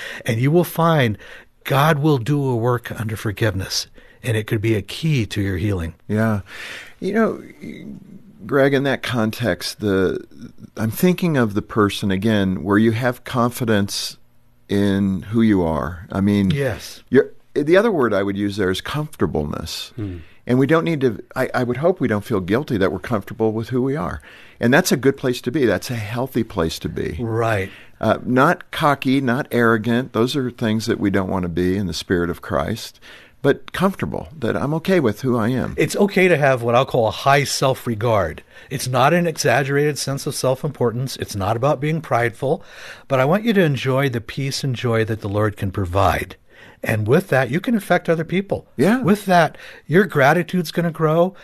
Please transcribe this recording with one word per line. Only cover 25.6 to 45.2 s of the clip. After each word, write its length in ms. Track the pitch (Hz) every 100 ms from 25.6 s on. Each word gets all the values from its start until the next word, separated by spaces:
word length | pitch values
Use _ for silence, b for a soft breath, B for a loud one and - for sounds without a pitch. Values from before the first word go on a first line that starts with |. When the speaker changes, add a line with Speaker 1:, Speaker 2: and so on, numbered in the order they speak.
| 123
Speaker 2:
That's 240 | 92 -
a 40 | 120
healthy 460 | 104 120 131 -
place 360 | 113 98 82 -
to 100 | -
be. 300 | - - -
Speaker 1:
Right. 500 | 117 113 113 107 98 B B -
Speaker 2:
Uh, 180 | 110 101
not 460 | - 127 143 - -
cocky, 500 | - 156 139 139 135
not 260 | 135 120 151
arrogant. 640 | 120 117 113 107 117 131
Those 220 | 110 123 147
are 140 | 127
things 360 | 120 117 110 107
that 120 | 104
we 100 | 101
don't 180 | 98 92
want 140 | 92
to 80 | 90
be 260 | 82 90 95
in 100 | 98
the 60 |
spirit 380 | 76 - 90 87
of 100 | 82
Christ. 580 | - 73 76 113 - - B B B _
But 300 | 147 135 -
comfortable, 560 | - 190 190 - 50 - 160
that 180 | 113 92
I'm 180 | 113
okay 240 | 156 151 185
with 200 | 127 104
who 160 | 131 120
I 120 | 107
am. 240 | 127 69 -
Speaker 1:
It's 180 | 151 -
okay 300 | 202 190 185
to 80 | 160
have 240 | 143 131
what 120 | 117
I'll 120 | 120 131
call 200 | 139 113
a 60 |
high 320 | - - 143
self-regard. 1000 | 135 - 135 131 - 110 120 107 85 78 - B B
It's 180 | 143 -
not 240 | 127 135
an 120 | 175 175
exaggerated 680 | 156 143 120 139 143 147 143
sense 280 | - 139 -
of 80 |
self-importance. 840 | 135 131 135 156 - 120 110 131 -
It's 180 | - 101
not 200 | 95 113
about 220 | 131 143
being 220 | 147 160
prideful. 640 | 156 120 117 107 135 165 B B B B -
But 140 | 131
I 40 | 131
want 180 | 190
you 80 | 226
to 100 | 202
enjoy 460 | 170 131 131 131 139
the 120 | 120
peace 420 | 107 - 135 -
and 100 | 143
joy 300 | 120 120 113
that 160 | 110 110